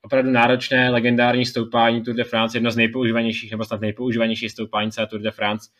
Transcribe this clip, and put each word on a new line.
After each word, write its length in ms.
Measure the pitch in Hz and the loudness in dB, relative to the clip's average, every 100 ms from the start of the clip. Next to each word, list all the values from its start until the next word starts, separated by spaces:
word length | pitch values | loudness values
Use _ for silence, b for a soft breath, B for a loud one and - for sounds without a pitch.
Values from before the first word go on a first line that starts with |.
opravdu 280 | - 131 131 | 0 0 2
náročné, 600 | 123 120 127 - 131 127 | 4 4 2 2 2 4
legendární 560 | 120 120 120 123 123 123 | 2 2 4 4 2 0
stoupání 560 | 123 113 117 117 117 | -2 -2 2 2 2
Tour 140 | 117 117 | -2 -4
de 80 | |
France, 320 | 120 113 113 117 | -2 0 0 0
jedno 140 | 117 | 0
z 60 | 113 | 2
nejpoužívanějších, 720 | 113 127 120 117 113 110 107 | 0 2 0 2 0 -4 -8
nebo 140 | 110 | -8
snad 160 | 110 110 | -6 -4
nejpoužívanější 680 | 107 104 127 113 113 110 113 | -4 -4 -2 0 0 0 -6
stoupání 440 | - 110 107 107 | -8 -6 -2 -4
celé 140 | 113 107 | -4 -6
Tour 140 | 107 | -4
de 100 | 107 | -6
France, 400 | - 104 107 - | -2 -4 -4 -10